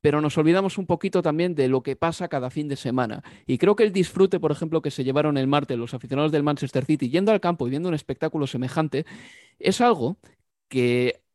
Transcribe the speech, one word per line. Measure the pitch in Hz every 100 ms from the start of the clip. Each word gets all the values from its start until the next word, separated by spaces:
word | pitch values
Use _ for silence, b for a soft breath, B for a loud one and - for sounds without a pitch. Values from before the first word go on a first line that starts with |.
pero | 151 143
nos | 208 170
olvidamos | 156 180 196 208
un |
poquito | 180 170 196 180
también | 165 151 180
de | 151 131
lo | 131
que | 143 131
pasa | 165 160 175
cada | 147 127
fin | 151 151
de | 139
semana. | 131 127 117 107 B B -
Y | 127
creo | 185
que | 208
el | 214
disfrute, | 190 175 180 190 185
por | 165
ejemplo, | 147 165 160
que | 147
se | -
llevaron | 131 135 151 143
el | 131
martes | 143 143 123
los | 117
aficionados | 127 120 135 151
del | 151
Manchester | 147 147 139 135
City | 127 151 123
yendo | 160 202
al | 208
campo | 175 175 123
y |
viendo | 143 180
un |
espectáculo | 156 - 131 160 160 139
semejante, | 131 131 151 156 - - B B B B B
es | - 190
algo | 247 180 123 202 b b _ _ _
que | 131 123 123 123 - _